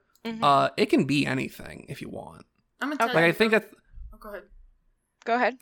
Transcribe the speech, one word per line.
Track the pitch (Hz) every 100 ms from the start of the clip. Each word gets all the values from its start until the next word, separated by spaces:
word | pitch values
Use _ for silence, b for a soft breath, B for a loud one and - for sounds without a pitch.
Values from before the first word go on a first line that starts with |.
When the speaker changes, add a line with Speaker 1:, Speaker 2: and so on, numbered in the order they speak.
| _ _
Speaker 1:
Mm-hmm. | 226 226
Speaker 2:
uh, | 147 139 139 -
it | 208
can | 320 135
be | 143
anything | 139 131 - - - - -
if | 147
you | -
want. | - - 80 - _ _ _
Speaker 3:
I'm | 254
gonna | 294
tell | 233
Speaker 1:
Okay. |
Speaker 2:
Like, | 202
Speaker 3:
you | 165
Speaker 2:
I |
think | 160 226
Speaker 3:
from | 214
Speaker 2:
that | - - _ - -
Speaker 3:
Oh, | 214
go | 214
ahead. | 202 - - - _ _ _ _ _
Speaker 1:
Go | - 233
ahead. | 220 254